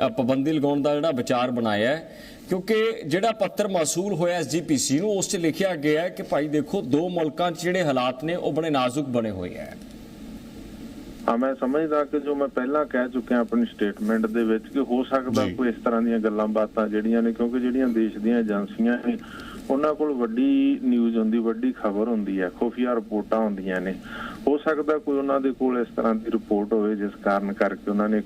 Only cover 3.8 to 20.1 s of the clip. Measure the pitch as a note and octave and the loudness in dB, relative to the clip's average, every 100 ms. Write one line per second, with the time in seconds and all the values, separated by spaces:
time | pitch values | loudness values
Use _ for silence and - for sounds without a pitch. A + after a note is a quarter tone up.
3.8 | D3 E3 G3+ E3 F3 F3 C3 D#3 D#3+ C3 | 0 0 -2 0 0 0 0 -2 0 0
4.8 | - C#3 G#3 G3 - F#3+ E3 - F#3+ E3 | 2 2 2 0 0 0 0 2 0 0
5.8 | D3 D3+ F3+ F#3 - D3+ D3+ D3+ C#3+ G3 | 2 2 0 -4 -2 0 2 0 0 -2
6.8 | C3 C#3+ F3+ F3 D#3 - F3 E3 E3 F#3 | 2 2 2 0 -2 0 -2 0 0 0
7.8 | D#3 C3 B2+ B2+ D#3 F3 - D3 E3 C#3 | 2 2 0 -2 -2 -2 0 0 2 2
8.8 | B2 C#3 C3+ A#2+ A2+ F#2 F2+ D2 D2 - | 2 0 -2 0 0 -2 -6 -8 -12 -14
9.8 | - - - - - - - - - - | -16 -18 -18 -16 -14 -14 -16 -16 -16 -14
10.8 | - - - - - A#2 C3+ C3 B2+ D3 | -14 -14 -16 -8 -2 0 0 0 0 0
11.8 | D#3+ D3+ C#3 D3 C#3+ C#3+ C#3 C3+ B2+ D3+ | 0 0 0 -2 -2 -2 -2 -2 0 0
12.8 | C#3 B2+ B2 B2+ A2+ B2 A2+ A#2 A#2 - | 0 0 -2 -2 0 0 2 0 0 0
13.8 | G#2 - G#2+ A2+ A2 A#2 A2 A2 - C3+ | -2 -2 0 0 2 2 2 0 0 -2
14.8 | A#2+ B2 B2+ C3+ B2+ A2 G2 A2+ B2 G#2+ | 0 0 0 0 0 0 0 0 0 0
15.8 | B2 A2+ A#2 A#2 G#2+ G#2+ G#2+ G#2+ G#2+ A2+ | 0 2 2 2 2 2 0 2 0 0
16.8 | G#2+ G#2+ A2 A#2 A#2 A2 A#2 B2 B2 B2+ | 0 0 2 2 2 2 0 0 0 2
17.8 | B2+ A2+ A2 G2+ A2 A#2+ G#2+ G2+ G2+ - | 2 2 0 0 0 2 2 0 -2 0
18.8 | A#2 A#2+ B2 A2+ - - - - - C3+ | 2 2 0 -4 -6 -14 -14 -8 -2 2
19.8 | D3+ D3 D3+ | 2 2 0